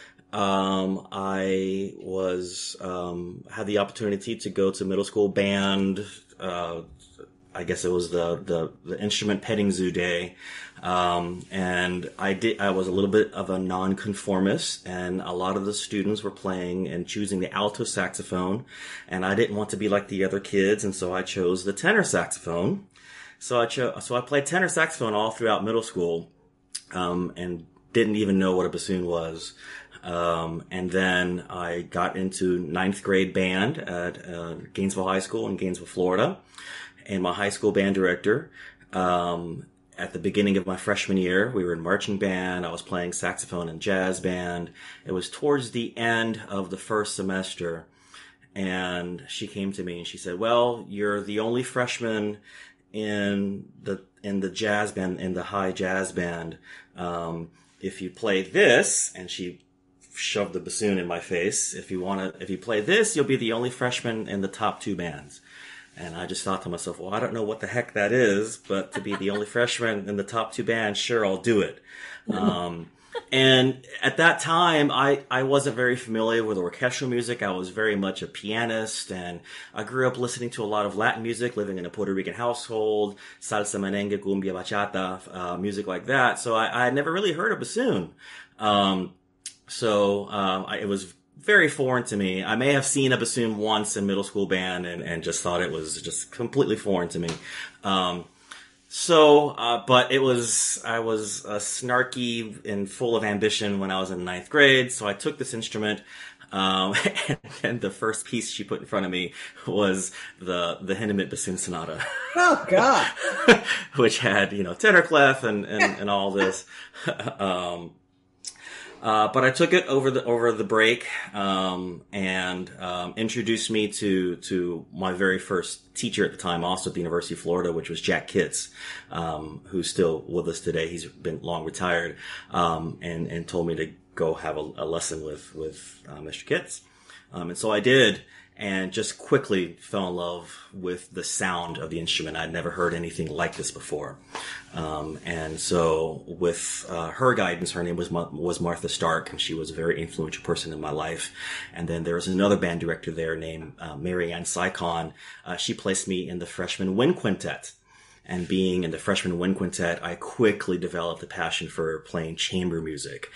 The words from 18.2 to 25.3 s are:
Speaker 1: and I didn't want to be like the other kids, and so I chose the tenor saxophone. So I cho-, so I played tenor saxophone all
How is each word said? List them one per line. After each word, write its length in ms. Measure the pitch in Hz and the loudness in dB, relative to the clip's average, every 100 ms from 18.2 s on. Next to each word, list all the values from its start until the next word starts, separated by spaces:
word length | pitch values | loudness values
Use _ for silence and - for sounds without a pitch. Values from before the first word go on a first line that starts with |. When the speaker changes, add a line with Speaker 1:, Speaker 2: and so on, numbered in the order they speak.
| - 92 90 107 131 - - - - | -4 -2 0 -2 -6 -16 -14 -14 -8
Speaker 1:
and 180 | 92 92 | -2 2
I 80 | |
didn't 220 | 101 120 104 | 2 2 0
want 140 | 104 | -4
to 60 | 98 | -2
be 120 | 107 | 2
like 180 | 101 101 | 2 0
the 160 | 98 | 0
other 160 | 95 98 | 0 0
kids, 460 | - 98 95 104 | 0 4 4 4
and 100 | 101 | 0
so 180 | 92 90 | -2 -2
I 100 | 92 | -2
chose 420 | 92 101 90 92 | -2 0 2 2
the 80 | 92 | -2
tenor 320 | 98 175 220 | 0 2 4
saxophone. 840 | - 92 85 - - 85 101 196 - - - - - - | 4 2 0 -4 -4 0 0 -2 -6 -20 -20 -20 -20 -12
So 200 | - 123 | -2 0
I 60 | 117 | 0
cho-, 320 | 139 120 - | 0 -2 -4
so 160 | - | -2
I 60 | 123 | -2
played 260 | 123 143 139 | 0 0 2
tenor 220 | 175 180 | 0 2
saxophone 460 | 175 160 - 117 | 2 0 0 0
all 180 | 104 110 | 2 0